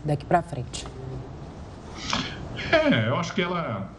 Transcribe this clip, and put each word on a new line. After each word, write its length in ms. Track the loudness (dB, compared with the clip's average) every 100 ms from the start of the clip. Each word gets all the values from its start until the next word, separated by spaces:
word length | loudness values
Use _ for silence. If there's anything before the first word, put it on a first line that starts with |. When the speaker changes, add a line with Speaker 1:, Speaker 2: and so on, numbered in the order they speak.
Speaker 1:
daqui 220 | 0 0 4
pra 160 | 2
frente? 420 | 4 0 0 -6 -8 -8 -8 -8 -10 -12 -12 -12 -12 -12 -12 -8 -2 -2 -2 -6 -8 -6 4
Speaker 2:
É, 380 | 6 8 6 4
eu 80 | 2
acho 180 | 0
que 60 | 0
ela, 500 | 0 0 -2 -2 -6